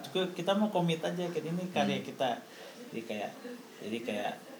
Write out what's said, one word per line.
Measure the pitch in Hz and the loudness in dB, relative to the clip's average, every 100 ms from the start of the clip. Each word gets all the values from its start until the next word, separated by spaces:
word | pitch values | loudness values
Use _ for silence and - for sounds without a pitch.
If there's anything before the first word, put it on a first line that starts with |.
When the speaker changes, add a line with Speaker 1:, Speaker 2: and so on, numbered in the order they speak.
Speaker 1:
juga | - 185 180 | -2 2 2
kita | - 175 | 2 4
mau | 202 208 | 6 6
komit | 180 170 165 | 6 4 4
aja, | - 175 | 2 0
kayak | 175 170 151 | 0 0 0
ini | 175 185 | 0 2
karya | 156 139 131 | 4 4 2
Speaker 2:
Hmm. | 131 | -2
Speaker 1:
kita. | 117 131 - - - - - - | 0 0 0 -6 -14 -14 -14 -8
Jadi | 113 | -6
kayak, | 110 107 101 - 247 - - - | -4 -4 -4 -6 -10 -10 -12 -10
jadi | 104 117 | -4 -4
kayak | - 104 98 - - | -2 0 -2 -4 -10